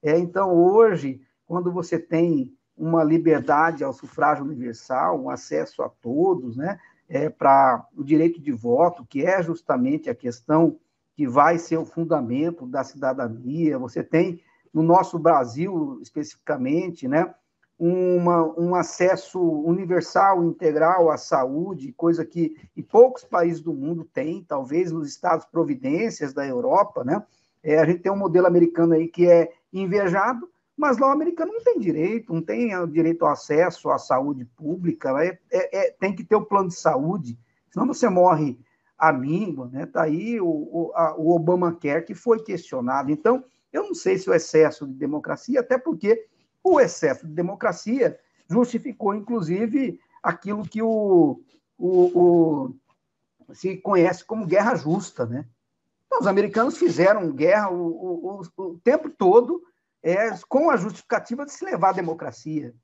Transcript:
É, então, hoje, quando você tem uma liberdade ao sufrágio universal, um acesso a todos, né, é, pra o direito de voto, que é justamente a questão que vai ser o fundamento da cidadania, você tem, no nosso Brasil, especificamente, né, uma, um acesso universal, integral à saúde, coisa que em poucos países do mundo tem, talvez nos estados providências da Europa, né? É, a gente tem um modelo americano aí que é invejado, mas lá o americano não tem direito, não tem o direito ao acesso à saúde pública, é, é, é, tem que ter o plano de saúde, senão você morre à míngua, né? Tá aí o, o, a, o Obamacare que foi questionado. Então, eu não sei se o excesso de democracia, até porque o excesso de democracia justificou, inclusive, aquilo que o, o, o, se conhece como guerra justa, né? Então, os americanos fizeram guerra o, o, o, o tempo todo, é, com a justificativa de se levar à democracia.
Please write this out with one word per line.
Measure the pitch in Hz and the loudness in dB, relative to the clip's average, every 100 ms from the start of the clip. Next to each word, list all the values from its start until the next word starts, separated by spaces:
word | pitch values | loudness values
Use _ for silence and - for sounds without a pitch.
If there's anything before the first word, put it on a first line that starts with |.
É, | 151 160 | 2 0
então, | 175 190 196 | 0 -2 2
hoje, | 170 175 208 226 175 139 131 _ _ _ | 4 6 6 6 4 -4 -10 _ _ _
quando | 175 180 | -4 -4
você | 180 175 165 | -4 -4 -6
tem | - 165 170 151 123 _ _ _ | -2 0 2 0 -2 _ _ _
uma | 160 165 | 0 2
liberdade | 156 165 165 147 - 147 165 151 | 4 2 4 2 2 2 2 0
ao | 139 | -6
sufrágio | - 135 - 147 147 | -8 -14 -2 0 0
universal, | 139 143 123 113 - 131 165 165 | -4 -8 -10 -12 -6 -2 0 -2
um | 131 | -6
acesso | 135 - 151 - - | -10 -6 -6 -6 -6
a | 135 | -8
todos, | _ 117 139 185 165 127 117 | _ -6 0 0 0 -4 -8
né, | 160 202 _ _ _ | -8 -8 _ _ _
é, | 135 151 | -4 -4
pra | - 139 135 135 120 - - | 0 4 6 4 2 -6 -12
o | |
direito | 139 156 165 165 | 0 2 2 0
de | 143 | -8
voto, | 120 120 123 170 170 120 | -6 0 2 2 0 -10
que | 139 | -4
é | 165 190 | 0 0
justamente | 165 165 - 135 127 147 - | -2 -6 -2 0 0 -2 -4
a | 117 | -8
questão | 127 120 - 156 165 - _ _ _ - | -8 -10 0 4 4 0 _ _ _ -6
que | 139 | 0
vai | 123 147 170 | 4 4 2
ser | 170 165 | -2 -6
o | 165 | -4
fundamento | - 165 160 117 123 165 - 127 | -6 -2 -2 -2 -2 -2 -4 -8
da | 135 | -6
cidadania, | 131 139 135 131 120 110 123 151 160 135 | -6 -4 -4 -4 -6 -8 -8 -2 0 -2
você | 123 160 | -6 -8
tem, | - 160 185 170 _ _ _ | -2 0 0 -4 _ _ _
no | 156 | 0
nosso | 160 180 185 175 | 4 4 4 0
Brasil, | 156 156 123 120 185 180 147 131 | 2 2 0 -4 -4 -4 -6 -8
especificamente, | 127 - 151 - - 143 127 156 185 170 127 | -14 -12 -12 -14 -8 -4 -2 -2 -4 -8 -2
né, | 147 175 - _ _ _ _ | 0 -2 -6 _ _ _ _
uma, | 170 180 180 180 175 170 160 160 | -2 0 0 2 2 2 0 -2
um | 175 180 | -2 0
acesso | 170 - 180 180 - 185 | -2 0 0 0 -4 -2
universal, | 175 156 156 180 185 175 165 185 196 185 | -2 0 -2 -2 0 -2 0 2 4 4
integral | 170 160 160 151 160 185 165 | 0 0 -2 2 2 4 2
à | 147 | 2
saúde, | - 143 131 143 190 175 135 | -2 -2 0 -4 -6 -8 -12
coisa | - 170 165 | -4 -2 0
que | - 170 160 - - - | -4 -4 -4 -4 -20 -18
em | |
poucos | 127 202 254 254 | 0 6 6 6
países | - 180 170 160 | -4 -2 0 -2
do | 151 | -8
mundo | 143 139 170 151 | -8 -6 -8 -8
tem, | - 147 190 | -8 -8 -8
talvez | 180 147 127 151 180 | -8 -8 -4 -4 -2
nos | 160 143 | -4 -8
estados | - 180 165 - | -8 -4 -4 -4
providências | 170 165 131 131 156 226 - 147 | -4 -2 -4 -4 -2 -4 -6 -8
da | 135 139 | -6 -6
Europa, | 127 127 170 202 - | -4 0 2 0 -4
né? | 127 190 - _ _ _ | -4 -4 -4 _ _ _
É, | 156 151 | 0 2
a | 156 | 4
gente | 175 | 2
tem | 190 | -2
um | 196 | -2
modelo | 190 170 185 | 2 4 4
americano | 175 170 170 165 | 6 4 4 2
aí | 160 165 | 2 0
que | - 175 | 2 6
é | 170 165 - _ | 6 4 -4 _
invejado, | 185 190 202 196 190 208 247 349 _ _ - | -8 -2 0 0 0 0 -2 -10 _ _ -2
mas | 294 233 | 0 2
lá | 269 | 2
o | |
americano | 285 311 339 330 | 2 -2 -4 -6
não | 453 | -2
tem | 466 392 | 0 0
direito, | 196 151 170 226 220 | -2 -2 -2 -2 -4
não | 165 | -6
tem | 165 214 240 185 | -4 -4 -2 -2
o | 170 | -2
direito | 151 165 165 156 | 0 2 2 0
ao | |
acesso | 143 - 151 175 - 151 | 0 0 2 2 0 -4
à | 139 | -4
saúde | - 131 139 139 120 | 0 -2 -2 -6 -12
pública, | _ 156 185 175 - 135 135 | _ -8 -4 -4 -4 -4 -2
é, | 170 190 _ | -2 -4 _
é, | 185 180 190 | -4 -2 -2
é, | 180 | -4
tem | - 190 185 | -2 -4 -4
que | |
ter | - 214 | 0 0
o | 208 | 2
plano | 196 190 | 0 0
de | 170 | -2
saúde, | 170 139 151 196 127 117 _ _ _ | 0 0 -2 -4 -8 -14 _ _ _
senão | - 247 | -4 -4
você | - 240 | 0 0
morre | 180 180 160 147 120 _ _ _ _ | 4 4 4 0 -6 _ _ _ _
à | 160 | 2
míngua, | 143 135 170 214 135 123 | 2 -2 -2 -4 -8 -10
né? | 131 - | -10 -8
Tá | - | -2
aí | 160 156 214 233 | -2 -2 -4 -4
o, | 175 | -2
o, | 156 151 170 165 | -4 -6 -6 -6
a, | - 165 156 | 0 -2 0
o | 160 175 | 0 2
Obamacare | 156 180 175 170 147 147 165 | 2 0 0 -2 -4 -4 -4
que | |
foi | - - 220 | -10 0 0
questionado. | 220 180 - 131 123 135 135 | 0 -10 -8 -8 -4 -4 -2
Então, | 151 - 254 254 _ _ | -2 0 0 -4 _ _
eu | 285 415 | -8 -8
não | 359 | -6
sei | 190 190 | -2 -2
se | 190 | 2
o | 175 | 0
excesso | - 160 151 151 139 | 2 4 4 2 -14
de | |
democracia, | 131 143 151 151 147 - 262 | -8 -6 -6 -8 -10 -4 -4
até | 240 254 | 0 -2
porque | 294 226 202 226 - _ _ _ | -2 -4 0 -2 -2 _ _ _
o | 370 330 | 2 4
excesso | 185 - 151 131 165 | 4 2 -2 -2 -6
de | |
democracia | 151 175 196 220 180 - 262 202 - _ _ _ | -6 -4 -2 -4 -4 -4 0 0 -2 _ _ _
justificou, | 175 240 226 285 - 196 208 | 0 0 -2 -8 -4 -4 -4
inclusive, | 208 233 160 180 226 269 254 170 _ _ | -6 -6 -2 -2 -2 -2 -2 -6 _ _
aquilo | - 175 190 208 | -6 -6 -8 -8
que | 185 214 | -8 -4
o, | 226 220 208 180 151 - _ _ _ _ | -2 -2 4 4 4 0 _ _ _ _
o, | 175 185 180 175 | 0 4 4 6
o, | 180 175 165 147 131 - _ _ _ _ _ _ _ | 4 6 4 0 -6 -12 _ _ _ _ _ _ _
se | 143 185 185 | -10 -8 -8
conhece | - 185 170 180 | 0 2 2 0
como | - 220 185 | -8 -8 -2
guerra | 185 208 208 | 0 2 -2
justa, | 139 185 190 - 117 | -2 -4 -4 -8 -6
né? | 120 151 _ _ _ _ _ _ | -6 -12 _ _ _ _ _ _
Então, | 523 | -2
os | 226 | 0
americanos | 196 202 214 247 - | 0 0 0 -2 0
fizeram | 349 165 185 214 170 | -2 2 2 2 0
guerra | 135 156 208 202 | -2 2 2 0
o, | 175 170 | -4 -6
o, | 165 185 170 175 196 | -6 -8 -8 -8 -12
o, | 170 - | -16 -12
o | 190 170 | -12 -2
tempo | - 302 311 | 0 0 -2
todo, | - 185 214 240 349 _ _ _ _ | 0 6 6 4 -6 _ _ _ _
é, | 160 185 220 185 - | -4 -2 -2 -6 -4
com | 262 330 | 0 2
a | 233 | 0
justificativa | 175 - _ 214 - 240 285 | -2 -12 _ -6 -6 -12 -12
de | |
se | - | -12
levar | 381 240 190 | -8 0 0
à | |
democracia. | 190 170 160 147 - - 156 143 - | 0 -6 -8 -12 -14 -10 -10 -10 -18